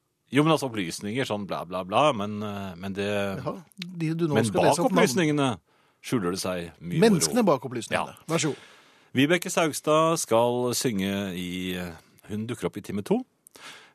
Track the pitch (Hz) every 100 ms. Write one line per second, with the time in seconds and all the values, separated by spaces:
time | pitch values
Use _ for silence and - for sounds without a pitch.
0 | _ _ _ 127 151 147 135 110 85 -
1 | 101 120 131 104 92 78 82 90 92 107
2 | 151 120 104 104 107 101 98 87 98 95
3 | 101 104 101 95 - - - - 180 180
4 | 160 165 165 139 113 107 - 147 170 185
5 | 202 127 156 147 135 104 _ _ _ _
6 | - 123 87 92 95 90 85 - 160 147
7 | 226 180 - 247 208 139 131 123 110 87
8 | 71 - - 160 151 127 - - - _
9 | _ 123 143 180 185 185 165 127 - 156
10 | 165 165 - 113 120 123 123 117 135 101
11 | 95 98 101 87 90 90 92 90 90 82
12 | _ _ - 107 113 120 - - - 101
13 | - 220 254 _ - - - - -